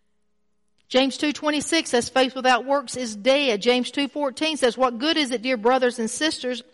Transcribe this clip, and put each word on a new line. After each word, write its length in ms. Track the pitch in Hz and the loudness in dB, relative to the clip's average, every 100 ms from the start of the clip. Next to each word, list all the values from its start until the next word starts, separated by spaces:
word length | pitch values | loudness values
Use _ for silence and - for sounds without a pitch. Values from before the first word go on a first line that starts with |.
| _ _ _ _ _ _ _ _ _ | _ _ _ _ _ _ _ _ _
James 240 | 254 269 254 | 0 0 0
two 160 | 302 | -4
twenty-six 580 | - 302 294 - 330 320 | -2 -2 -2 0 -2 0
says, 200 | 247 233 | -2 0
"Faith 260 | 262 262 262 | 0 0 0
without 300 | 254 240 254 | 2 2 2
works 320 | 277 247 247 | -2 -2 -8
is 180 | 247 208 | -8 -2
dead." 460 | 208 277 277 208 | 2 2 2 2
James 300 | 226 247 247 | 2 2 0
two 180 | - 277 | -2 -4
fourteen 480 | 302 285 240 311 302 | -2 -4 -2 -4 0
says, 200 | 247 226 | 0 2
"What 220 | 262 233 | 0 0
good 160 | 294 320 | 0 0
is 160 | 277 | 0
it, 100 | 240 | -2
dear 140 | 240 254 | -2 0
brothers 440 | 220 262 247 233 | 2 4 2 0
and 100 | 220 | -4
sisters, 540 | - 311 - 247 247 - | -2 -2 -2 -6 -6 -10